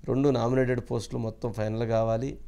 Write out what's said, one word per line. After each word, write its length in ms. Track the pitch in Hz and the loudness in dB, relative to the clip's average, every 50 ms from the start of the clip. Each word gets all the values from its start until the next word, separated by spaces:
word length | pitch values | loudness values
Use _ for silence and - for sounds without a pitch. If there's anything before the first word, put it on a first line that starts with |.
| - - | -2 0
రెండు, 200 | 120 131 139 147 | 0 4 4 4
నామినేటెడ్ 520 | 135 120 113 120 127 131 131 123 127 120 - - | 4 4 2 2 4 4 4 2 0 -2 -2 -4
పోస్టులు 280 | 120 117 107 - 127 120 | -4 -4 -4 -4 -6 -4
మొత్తం 340 | 113 110 107 - - 120 | -4 -6 -6 -4 -6 -6
ఫైనల్ 360 | 104 110 107 107 110 113 117 110 | -2 -2 -2 -2 0 -2 0 0
కావాలి. 500 | 113 110 113 113 113 113 127 139 151 - - | 2 2 2 2 0 0 -2 -4 -6 -10 -14